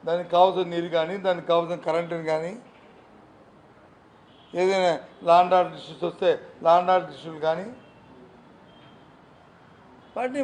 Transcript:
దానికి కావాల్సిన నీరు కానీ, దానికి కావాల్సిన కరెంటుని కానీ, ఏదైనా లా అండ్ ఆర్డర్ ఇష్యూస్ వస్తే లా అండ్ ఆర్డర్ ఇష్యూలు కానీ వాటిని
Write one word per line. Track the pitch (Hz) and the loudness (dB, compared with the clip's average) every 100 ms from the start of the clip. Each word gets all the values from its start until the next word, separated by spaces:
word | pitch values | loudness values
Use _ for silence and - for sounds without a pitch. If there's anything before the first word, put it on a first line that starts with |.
| 160 | -4
దానికి | 175 175 175 | -4 0 4
కావాల్సిన | 185 180 175 | 4 4 -4
నీరు | 170 170 165 | -4 -2 -2
కానీ, | 160 196 190 | -2 -4 -2
దానికి | 175 165 | -4 0
కావాల్సిన | 170 170 170 170 | 0 0 -6 -2
కరెంటుని | 160 170 170 160 | -4 -4 -8 -4
కానీ, | 156 165 226 - - - - - - - - - - - - - - - - - - - 170 | -4 -4 -10 -18 -20 -20 -20 -20 -20 -20 -20 -20 -20 -20 -20 -20 -20 -20 -20 -20 -20 -10 -2
ఏదైనా | 185 190 180 156 - - 170 | 0 2 2 0 -6 -8 4
లా | 170 | 4
అండ్ | 180 185 | 6 4
ఆర్డర్ | 170 156 | 2 -4
ఇష్యూస్ | - 160 170 | -16 -8 -8
వస్తే | - 180 147 - - 165 | 0 0 0 -4 -4 4
లా | 175 | 4
అండ్ | 180 | 4
ఆర్డర్ | 185 160 143 | 0 0 -14
ఇష్యూలు | 165 156 156 | -16 -6 -4
కానీ | 165 202 254 - - - - - - - - - - - - - - - - - - - - - - - - | -2 -6 -16 -20 -20 -20 -20 -20 -20 -20 -20 -20 -20 -20 -20 -20 -20 -20 -20 -20 -20 -20 -20 -20 -20 -16 -8
వాటిని | 254 277 | -6 -4